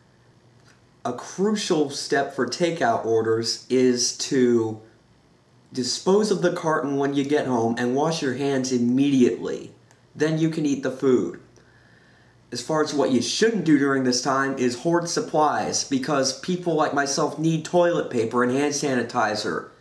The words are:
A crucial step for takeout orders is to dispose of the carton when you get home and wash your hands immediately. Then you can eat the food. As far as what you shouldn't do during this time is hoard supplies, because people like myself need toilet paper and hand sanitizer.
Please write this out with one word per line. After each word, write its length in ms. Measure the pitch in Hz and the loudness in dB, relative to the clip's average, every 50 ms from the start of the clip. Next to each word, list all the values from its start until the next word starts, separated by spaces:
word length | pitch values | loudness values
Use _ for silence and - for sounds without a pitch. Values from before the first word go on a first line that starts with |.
| _ _ _ _ _ _ _ _ _ _ _ _ _ - - _ _ _ _ _ _ | _ _ _ _ _ _ _ _ _ _ _ _ _ -20 -20 _ _ _ _ _ _
A 80 | 120 120 | -10 -10
crucial 760 | - - - - - 190 214 214 208 - - 175 151 147 139 | -8 -12 -14 -4 -2 0 0 0 0 0 0 0 0 0 0
step 440 | - - - - 147 139 135 - - | -2 -8 -4 -2 -2 -2 -2 -2 -2
for 120 | - 123 | -4 -4
takeout 580 | 117 - - 175 165 - - 135 117 113 - - | -2 -2 -2 -2 -2 0 0 0 0 0 0 0
orders 640 | 113 113 113 110 113 113 113 113 113 - - - - | 0 0 2 2 2 0 0 0 -4 -6 -6 -4 0
is 480 | 123 131 127 127 123 120 - - - | 2 4 4 4 4 2 0 -2 -4
to 640 | - - - 147 131 123 120 117 113 110 113 110 - - - _ _ _ _ _ _ _ _ _ _ _ _ _ _ _ _ | -4 -6 -2 2 4 4 6 4 4 2 0 -4 -8 -14 -20 _ _ _ _ _ _ _ _ _ _ _ _ _ _ _ _
dispose 600 | 127 127 120 - - - - 185 190 208 214 208 | -6 -4 -4 -4 -4 -2 0 2 4 4 4 2
of 100 | 196 170 | 0 0
the 140 | 170 170 - | 0 0 -2
carton 420 | - - 160 156 - - 143 139 | 0 -2 0 0 0 0 -2 -2
when 160 | 139 139 139 139 | 0 0 0 0
you 120 | 143 135 | 0 0
get 220 | - 151 143 - | 2 0 0 0
home 280 | 131 127 113 113 117 117 | 0 0 0 0 0 0
and 180 | 120 123 123 127 | 0 0 0 0
wash 280 | 135 151 165 160 - 147 | 0 0 0 -2 -2 -2
your 100 | 131 120 | -4 -4
hands 360 | - 139 139 139 131 123 123 127 | -2 -2 0 0 0 0 0 0
immediately. 1000 | 120 120 120 123 131 139 143 139 127 120 110 - - - 85 71 - - - - - _ _ - _ _ _ _ | 0 2 2 2 2 2 4 4 4 4 4 4 0 -4 -6 -8 -8 -10 -14 -18 -20 _ _ -20 _ _ _ _
Then 220 | 127 147 160 160 156 | -2 0 0 2 0
you 100 | 165 160 | 0 0
can 160 | 160 170 151 | 0 -2 -2
eat 180 | 143 139 - - | -2 -2 -2 -2
the 80 | 135 | -6
food. 480 | 127 - 143 135 123 107 92 85 - - - - _ - - _ _ _ _ _ _ _ _ _ _ _ _ _ _ _ _ _ | -4 0 2 4 4 4 2 -2 -6 -10 -16 -20 _ -20 -20 _ _ _ _ _ _ _ _ _ _ _ _ _ _ _ _ _
As 120 | - 120 - | -12 -10 -6
far 200 | - 160 156 151 | -2 0 0 0
as 120 | 151 151 | 0 0
what 180 | 143 135 - 131 | 0 2 2 2
you 80 | 117 | 0
shouldn't 460 | - - - - 214 226 226 190 160 | 0 -2 0 2 2 2 2 0 2
do 120 | 160 151 135 | 4 4 4
during 260 | 139 139 135 135 131 | 4 2 2 0 0
this 180 | 127 123 - - | 0 0 0 -2
time 340 | 143 131 135 135 135 135 | -2 0 0 0 -2 -2
is 200 | - 127 120 117 | 0 0 -2 -2
hoard 340 | - - 170 170 170 165 170 | -2 -2 0 0 0 0 -2
supplies, 760 | - 147 139 - - 151 151 147 131 113 90 90 - - - | -4 -4 -4 -2 0 2 2 2 2 0 -2 -2 -4 -4 -4
because 560 | - 139 127 127 - 151 135 131 135 - - | -2 -2 -2 -2 0 0 0 0 0 -2 -6
people 340 | - - 180 170 - 175 160 | -4 -4 -4 -2 -2 -2 0
like 200 | 151 156 - 139 | 0 0 0 0
myself 440 | 143 139 143 - 170 151 139 - - | -2 -2 -2 -2 -2 -2 -2 -2 -2
need 280 | 156 160 165 160 156 | 0 0 0 0 -2
toilet 420 | - - 180 175 170 170 156 - - | 0 2 4 4 4 2 0 -2 -2
paper 340 | - 117 110 113 120 120 123 | -2 -2 -2 0 2 2 2
and 80 | 123 | 2
hand 220 | 127 139 147 147 139 | 2 0 0 0 -2
sanitizer. 960 | - 151 139 131 123 113 - - 123 110 104 104 104 - 101 78 - - - - - | -2 -2 0 0 0 -2 -2 -2 -2 0 0 -2 -2 -4 -4 -4 -4 -6 -10 -16 -20